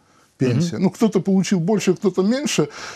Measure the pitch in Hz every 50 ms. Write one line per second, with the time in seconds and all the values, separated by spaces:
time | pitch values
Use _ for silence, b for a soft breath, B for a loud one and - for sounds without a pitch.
0 | b b b b b b b b 135 131 120 131 170 170 - 107 180 185 - -
1 | - 214 - 202 160 - 190 190 180 - 208 180 160 175 220 196 - - 180 -
2 | - 185 180 - 185 202 240 269 294 240 - - 156 143 B B B B B